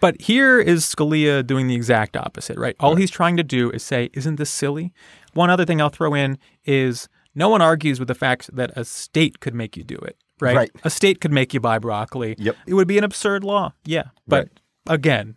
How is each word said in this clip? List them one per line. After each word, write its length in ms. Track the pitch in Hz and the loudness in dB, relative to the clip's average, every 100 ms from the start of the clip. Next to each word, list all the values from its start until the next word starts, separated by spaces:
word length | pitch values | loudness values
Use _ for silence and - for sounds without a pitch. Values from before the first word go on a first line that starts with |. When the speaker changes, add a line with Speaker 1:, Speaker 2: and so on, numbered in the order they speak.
Speaker 1:
but 180 | 180 - | 2 2
here 380 | - 240 269 247 | 0 4 6 6
is 260 | 180 170 | 4 2
Scalia 640 | - - 151 156 151 143 123 | 0 -2 0 2 2 2 0
doing 220 | 135 131 | 0 0
the 60 | |
exact 420 | 123 117 113 107 - | 0 2 2 0 -6
opposite, 400 | - - - - | -10 -10 -10 -6
right? 180 | 120 - | -6 0
All 120 | 143 | 2
Speaker 2:
Right. 80 | 160 | 4
Speaker 1:
he's 100 | 190 | 2
trying 260 | - 175 175 | 2 0 0
to 40 | |
do 280 | 147 127 120 | 0 0 0
is 120 | 117 | -2
say, 260 | - 127 123 | -4 -4 -4
"Isn't 220 | 139 139 147 | -6 -6 -4
this 140 | 147 | -6
silly?" 420 | - 139 147 175 - - - _ | -4 -4 -4 -8 -12 -20 -20 _
One 160 | 170 175 | 0 2
other 160 | 180 | 4
thing 160 | 170 160 | 2 2
I'll 100 | 147 | 0
throw 220 | - 156 | 0 -2
in 260 | 147 139 135 _ _ - | 0 -2 -4 _ _ 0
is 420 | 139 131 123 - _ _ 143 | 2 2 -2 -10 _ _ -2
no 120 | 196 | 2
one 140 | 220 | 4
argues 360 | 165 160 156 127 | 4 4 0 -2
with 80 | 127 | -4
the 60 | 127 | -2
fact 340 | 135 127 - | -2 -2 -6
that 180 | 127 123 - | -8 -6 -6
a 80 | |
state 540 | 117 - - 160 160 - | -10 -12 -4 0 0 -2
could 140 | - | -10
make 200 | 117 113 - | -8 -10 -12
you 80 | |
do 120 | - - | -14 -14
it, 200 | - - _ - | -14 -16 _ -4
right? 160 | 127 123 | 0 2
Speaker 2:
Right. 140 | 113 - | 0 -4
Speaker 1:
A 60 | 160 | -6
state 300 | - 196 190 | 0 0 2
could 120 | 160 | 0
make 220 | 143 127 | 0 0
you 60 | 135 | -2
buy 180 | 117 110 | -2 -2
broccoli. 560 | 113 104 110 131 113 110 | -2 -6 -6 -6 -8 -4
Speaker 2:
Yep. 200 | 107 - - | -4 -4 0
Speaker 1:
It 80 | |
would 140 | 190 185 | 2 4
be 100 | 202 | 2
an 60 | |
absurd 400 | 202 - 208 202 | 0 -2 -4 -2
law, 280 | 196 202 165 - | -2 -2 -4 -8
yeah. 220 | 151 160 - _ - | -6 -6 -6 _ -2
But 100 | 139 | 0
Speaker 2:
Right. 100 | - _ _ _ - | 0 _ _ _ -4
Speaker 1:
again, 480 | 160 147 120 104 | 0 2 0 -2